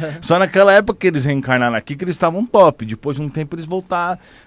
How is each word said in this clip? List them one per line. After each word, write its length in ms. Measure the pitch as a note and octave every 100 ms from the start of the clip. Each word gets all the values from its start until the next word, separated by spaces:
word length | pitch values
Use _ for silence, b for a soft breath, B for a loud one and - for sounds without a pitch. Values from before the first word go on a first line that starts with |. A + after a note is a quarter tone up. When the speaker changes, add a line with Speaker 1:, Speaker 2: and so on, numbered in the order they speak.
Speaker 1:
<laughs> 200 | D#3 D#3
Speaker 2:
Só 180 | - E3+
naquela 360 | F#3 F#3+ G3
época 240 | G3+ G#3 -
que 60 | F#3+
eles 180 | D3+
reencarnaram 500 | C#3 C#3 B2+ B2+ A#2+
aqui, 220 | A2+ - C#3+
que 80 |
eles 100 | F3+
estavam 300 | D#3 E3+ F3
top. 400 | A#3+ G#3+ E3+ -
Depois 320 | A2 A2 C#3+ C#3
de 60 |
um 80 | D3+
tempo 260 | D#3 D3 E3+
eles 80 |
voltaram. 560 | D#3+ F#3 F#3 F3+ F3 F3+ B B